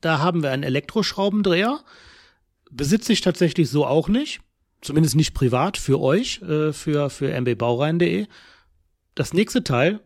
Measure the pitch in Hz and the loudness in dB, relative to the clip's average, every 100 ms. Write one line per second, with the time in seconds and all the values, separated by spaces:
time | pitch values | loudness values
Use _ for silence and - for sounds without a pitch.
0 | 170 156 160 170 147 131 - 135 - 220 | 0 2 2 0 -2 -2 -2 -2 -2 -2
1 | 202 - 196 208 196 175 214 285 _ - | -2 -2 -2 0 2 2 0 -2 _ -20
2 | - - _ _ _ _ _ 123 143 220 | -20 -20 _ _ _ _ _ -6 0 0
3 | - 208 - - 175 - 151 147 135 143 | 2 0 2 0 0 2 0 2 2 0
4 | 160 220 302 - _ _ _ _ - 147 | 2 0 -2 -10 _ _ _ _ -2 2
5 | 156 127 156 - 131 123 165 - - 139 | 4 2 0 0 0 2 0 -2 0 0
6 | 131 165 254 - 180 151 156 147 - 147 | 2 0 0 -8 -4 -2 -2 -4 -2 -2
7 | 143 - 135 131 123 113 120 120 147 170 | -2 -4 -4 -2 -2 0 0 0 0 2
8 | 175 175 208 - - _ _ _ _ _ | 0 0 -4 -12 -20 _ _ _ _ _
9 | _ - - 170 214 254 - 120 147 208 | _ -6 -2 0 0 0 0 2 2 0